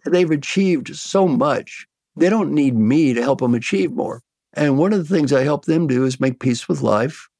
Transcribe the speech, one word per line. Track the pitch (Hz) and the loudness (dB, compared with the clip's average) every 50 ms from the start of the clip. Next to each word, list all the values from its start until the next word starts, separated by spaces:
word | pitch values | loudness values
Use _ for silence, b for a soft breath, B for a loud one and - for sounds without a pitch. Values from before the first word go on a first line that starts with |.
| _ | _
they've | - 170 180 180 160 | 0 2 2 2 2
achieved | 160 147 143 - - 190 196 190 180 143 123 - - | 0 -2 -2 -2 -2 0 2 2 0 0 -2 -6 -12
so | - - - - 196 190 180 | -14 -10 -2 0 2 2 2
much. | 143 120 131 151 135 107 - - - - - - _ _ _ _ _ | 2 2 2 0 0 -2 -4 -8 -14 -20 -20 -20 _ _ _ _ _
They | - 160 180 | 0 2 2
don't | 208 226 196 143 143 | 2 2 0 0 0
need | 151 143 135 123 | 0 2 2 2
me | 110 110 107 131 156 160 139 123 | 2 2 2 4 4 2 2 2
to | 117 | 0
help | 120 135 139 - | 0 0 0 0
them | 135 123 120 | 0 0 0
achieve | 117 117 - - 196 190 165 | 0 -2 -2 -2 -2 -2 -2
more. | 127 - - - - 117 - _ _ _ _ _ _ | -2 -6 -6 -6 -8 -12 -14 _ _ _ _ _ _
And | - 147 147 135 135 | -2 0 0 2 2
one | 160 196 214 | 2 2 0
of | 202 | 0
the | 170 147 190 | -2 0 0
things | 170 151 131 139 | 0 0 2 2
I | 131 131 | 2 2
help | 143 151 143 - | 0 -2 -2 -2
them | - 160 160 170 147 | 0 0 0 2 0
do | 127 127 131 | 0 0 0
is | 131 127 - | 0 -2 -2
make | 135 131 127 - | -2 -2 -2 -2
peace | - 131 120 120 - - | -2 -2 -2 -2 -4 -4
with | 175 143 | -4 -2
life, | 123 113 107 104 117 147 156 - - - _ _ | 0 0 0 0 0 -2 -6 -10 -18 -20 _ _